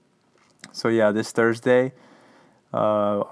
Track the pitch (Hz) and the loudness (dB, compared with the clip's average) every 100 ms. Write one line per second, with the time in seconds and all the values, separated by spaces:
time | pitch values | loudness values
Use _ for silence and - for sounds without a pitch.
0 | _ _ _ _ _ _ - - 117 113 | _ _ _ _ _ _ -20 -6 -2 2
1 | 107 104 107 - 117 113 127 123 127 - | 2 0 -4 0 0 0 2 2 0 -6
2 | - - _ _ _ _ _ 117 107 107 | -20 -20 _ _ _ _ _ -4 0 0
3 | 104 101 104 | 0 -2 -2